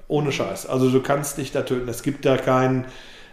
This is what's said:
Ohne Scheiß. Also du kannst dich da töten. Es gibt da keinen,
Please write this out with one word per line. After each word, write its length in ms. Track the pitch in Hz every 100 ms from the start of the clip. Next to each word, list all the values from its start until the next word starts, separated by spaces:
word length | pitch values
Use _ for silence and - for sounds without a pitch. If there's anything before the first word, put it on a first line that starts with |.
| -
Ohne 240 | 147 147
Scheiß. 340 | 131 101 95 -
Also 240 | 135 131
du 100 | 131
kannst 380 | 131 143 143 -
dich 140 | 131
da 100 | 143
töten. 260 | - 123 123
Es 140 | 113
gibt 220 | - 139
da 120 | 143 131
keinen, 500 | - 131 131 131 127 - - - -